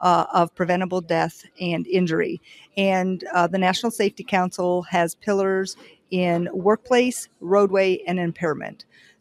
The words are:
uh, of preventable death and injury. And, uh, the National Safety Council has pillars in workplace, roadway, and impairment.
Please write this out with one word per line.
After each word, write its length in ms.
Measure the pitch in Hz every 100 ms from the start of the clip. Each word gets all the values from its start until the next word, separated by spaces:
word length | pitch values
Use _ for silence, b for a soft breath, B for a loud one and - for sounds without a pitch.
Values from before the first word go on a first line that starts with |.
uh, 240 | 180 170 -
of 200 | 185 170 -
preventable 440 | 175 180 185 185
death 460 | 165 165 165 - - -
and 240 | 180 165 175
injury. 560 | 185 175 160 - 185 b b b -
And, 480 | 196 185 185 180 -
uh, 120 | 180 170
the 140 | 190
National 320 | 185 185 233
Safety 320 | - 196 -
Council 580 | 190 190 180 - 180 180
has 320 | 175 180 170 -
pillars 640 | - 196 190 190 190 - b b _
in 400 | 185 180 170 175
workplace, 800 | 190 185 220 - 247 254 - - _
roadway, 600 | 170 202 196 190 190 185 175
and 120 | 180
impairment. 640 | 170 - 170 139 - - - b b b